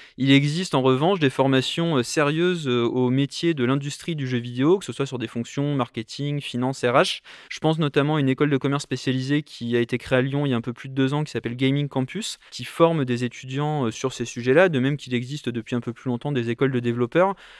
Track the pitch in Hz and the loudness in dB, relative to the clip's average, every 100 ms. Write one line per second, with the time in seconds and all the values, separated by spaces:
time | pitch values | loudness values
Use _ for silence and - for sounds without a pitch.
0 | - - 135 139 143 160 190 143 131 131 | -14 0 6 6 6 0 0 2 4 4
1 | 160 202 147 - 135 135 127 - 170 143 | 2 2 2 2 2 2 2 0 0 0
2 | 117 160 143 156 180 175 143 120 117 127 | 0 0 0 2 0 -2 0 0 2 2
3 | 123 131 139 - 170 156 120 139 143 - | 2 2 0 -2 -2 0 0 0 -2 -8
4 | - 160 127 127 120 123 143 196 - 117 | -6 -6 -2 -2 -2 0 4 4 0 -6
5 | 139 123 110 120 117 - 143 143 120 - | -6 -6 -6 -6 -6 -4 -2 -2 -2 -6
6 | 110 - 143 147 - 123 127 131 123 127 | -10 -6 -6 -4 -4 -2 -2 0 2 2
7 | 185 - - - - - 156 160 147 143 | 2 -2 -12 -20 -16 -2 0 2 0 2
8 | 143 156 135 131 147 139 139 143 - 131 | 2 2 2 2 2 2 0 -2 -2 -4
9 | - 131 131 147 151 - 117 120 120 123 | -2 -2 0 -2 -2 -8 0 0 2 -2
10 | - 131 135 139 143 120 120 117 135 135 | 0 0 2 0 0 0 -2 -8 -6 0
11 | 131 147 156 - 117 120 131 139 147 131 | 0 0 -4 -4 -6 0 0 2 0 -2
12 | 127 185 - - - - 123 - 170 165 | -4 -6 -8 -10 -14 -14 -6 2 4 4
13 | 127 120 123 - 127 135 151 151 117 - | 0 0 -2 -6 -8 -4 -2 -2 -2 -2
14 | 131 - 120 - 120 143 185 139 135 147 | -6 -4 -8 -4 2 4 4 2 0 -2
15 | 127 123 123 147 127 117 107 120 120 113 | -4 -6 -4 -8 -6 -6 -4 -6 -4 -6
16 | 131 120 147 143 117 117 135 123 120 117 | -4 -4 -2 -2 -2 0 0 0 -2 0
17 | 120 165 190 190 - - | 0 2 2 0 -12 -10